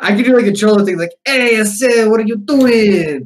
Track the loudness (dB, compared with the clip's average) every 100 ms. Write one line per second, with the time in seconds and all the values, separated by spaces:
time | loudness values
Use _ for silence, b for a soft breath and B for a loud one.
0 | 0 0 2 2 2 0 2 2 0 -2
1 | -6 -8 -4 -2 0 0 -2 -2 0 2
2 | 2 0 -2 -6 -2 2 2 2 2 0
3 | -2 -6